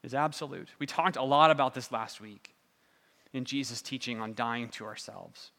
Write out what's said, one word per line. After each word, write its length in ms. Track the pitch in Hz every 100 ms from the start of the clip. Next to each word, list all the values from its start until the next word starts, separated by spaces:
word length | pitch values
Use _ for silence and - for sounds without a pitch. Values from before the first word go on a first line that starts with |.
Is 120 | 123
absolute. 540 | 131 151 147 143 135 - -
We 80 | 143
talked 300 | - 175 -
a 60 |
lot 280 | 131 143 156
about 240 | 147 131
this 160 | 131 120
last 300 | 117 110 -
week 340 | 107 101 - _ _ _ _ _ _ _ _
in 120 | 135
Jesus' 380 | 127 139 127 117
teaching 380 | - 131 - 113
on 140 | 110
dying 340 | 110 117 120 117
to 140 | -
ourselves. 680 | 107 110 - 101 90 - -